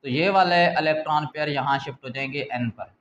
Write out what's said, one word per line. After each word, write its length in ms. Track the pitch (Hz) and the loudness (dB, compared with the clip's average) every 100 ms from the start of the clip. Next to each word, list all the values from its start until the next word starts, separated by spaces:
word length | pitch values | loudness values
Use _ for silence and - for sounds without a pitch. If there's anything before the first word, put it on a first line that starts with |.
तो 40 | 143 | -2
ये 180 | 131 185 | 0 2
वाले 340 | 196 180 175 175 | 4 4 4 4
electron 580 | 143 156 156 156 151 147 | 2 0 0 0 -2 -2
pair 220 | 151 151 | -4 -4
यहाँ 280 | 143 139 139 | -2 0 -2
shift 240 | 139 131 | -4 -12
हो 60 | 131 | -12
जाएंगे 380 | 131 135 143 - | -8 -6 -6 -6
एन 180 | 123 120 | -4 -4
पर। 220 | - - _ | -6 -16 _